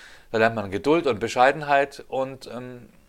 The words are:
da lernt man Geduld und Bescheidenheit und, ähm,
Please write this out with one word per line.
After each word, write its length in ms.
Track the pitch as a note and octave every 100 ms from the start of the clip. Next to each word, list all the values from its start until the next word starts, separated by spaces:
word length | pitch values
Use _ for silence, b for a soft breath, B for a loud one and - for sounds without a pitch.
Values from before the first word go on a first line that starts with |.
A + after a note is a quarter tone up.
| B B B
da 60 | A2
lernt 180 | A2+ A2+
man 160 | G2
Geduld 340 | G2 C#3 E3 C#3+
und 140 | G#2
Bescheidenheit 840 | A2 B2+ C3 D#3 C#3+ C#3 C#3+ - -
und, 400 | B2+ C3 C3 -
ähm, 400 | A#2 B2+ B2 B2 _